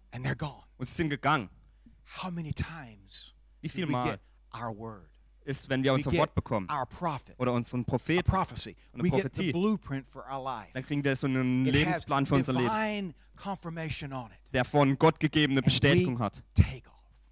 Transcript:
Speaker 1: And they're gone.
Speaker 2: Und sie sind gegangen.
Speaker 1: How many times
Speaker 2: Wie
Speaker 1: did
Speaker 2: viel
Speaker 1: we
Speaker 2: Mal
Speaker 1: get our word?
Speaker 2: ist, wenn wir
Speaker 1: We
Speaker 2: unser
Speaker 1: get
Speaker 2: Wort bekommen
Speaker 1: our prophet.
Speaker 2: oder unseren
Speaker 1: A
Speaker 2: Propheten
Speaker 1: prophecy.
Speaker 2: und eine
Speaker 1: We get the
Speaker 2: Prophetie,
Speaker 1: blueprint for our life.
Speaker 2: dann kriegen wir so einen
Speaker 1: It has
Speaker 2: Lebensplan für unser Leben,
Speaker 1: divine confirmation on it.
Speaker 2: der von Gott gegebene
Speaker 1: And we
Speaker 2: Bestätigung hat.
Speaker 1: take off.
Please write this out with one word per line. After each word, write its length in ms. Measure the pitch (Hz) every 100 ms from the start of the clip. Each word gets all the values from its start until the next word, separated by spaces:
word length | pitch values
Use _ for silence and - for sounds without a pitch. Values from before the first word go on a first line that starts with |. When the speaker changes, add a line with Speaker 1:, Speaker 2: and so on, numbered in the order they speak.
| -
Speaker 1:
And 120 | 120
they're 100 | 131 135
gone. 260 | 151 - - -
Speaker 2:
Und 80 | 127
sie 80 |
sind 160 | - 160
gegangen. 400 | 143 135 151 92 - - - - - - -
Speaker 1:
How 80 | 185
many 220 | 170 151
times 800 | - - 160 123 101 98 - - - - _
Speaker 2:
Wie 80 | 175
Speaker 1:
did 40 | -
Speaker 2:
viel 120 | 160
Speaker 1:
we 40 |
Speaker 2:
Mal 180 | 123 123
Speaker 1:
get 80 | 101 _ _ _
our 200 | 113 117
word? 360 | 104 113 104 82 _ _ _
Speaker 2:
ist, 240 | 143 131 -
wenn 140 | 131
wir 80 | 135
Speaker 1:
We 40 | 131
Speaker 2:
unser 140 | -
Speaker 1:
get 80 | 170
Speaker 2:
Wort 140 | 160
bekommen 320 | - - 110 90
Speaker 1:
our 160 | 147 127
prophet. 480 | - 175 135 - -
Speaker 2:
oder 140 | 123
unseren 300 | 120 117 123
Speaker 1:
A 20 |
Speaker 2:
Propheten 400 | 117 123 - 175 -
Speaker 1:
prophecy. 440 | 190 175 110 107 - -
Speaker 2:
und 80 | 123
eine 20 |
Speaker 1:
We 80 | 175
get 140 | 190
the 40 | 139
Speaker 2:
Prophetie, 240 | - 180
Speaker 1:
blueprint 560 | 170 208 214 - 135 127
for 160 | 135 110
our 100 | 135
life. 280 | 131 117 95
Speaker 2:
dann 100 | 127
kriegen 220 | 127 143
wir 100 | 139 131
so 100 | 139
einen 400 | 131 127 127 131
Speaker 1:
It 80 |
has 60 | 139
Speaker 2:
Lebensplan 440 | 156 180 - 139
für 120 | 135 139
unser 160 | 131
Leben, 100 | 127 120
Speaker 1:
divine 440 | 214 214 208 190 - - -
confirmation 760 | 196 190 170 165 160 127 143
on 160 | 135 113
it. 80 | - -
Speaker 2:
der 100 | 127
von 320 | 123 147 139 135
Gott 220 | 160 -
gegebene 380 | 151 156 147 135
Speaker 1:
And 80 | 135
we 40 |
Speaker 2:
Bestätigung 480 | 127 143 175 180 120
hat. 240 | 104 - -
Speaker 1:
take 340 | - - 131 -
off. 60 | - _ _ _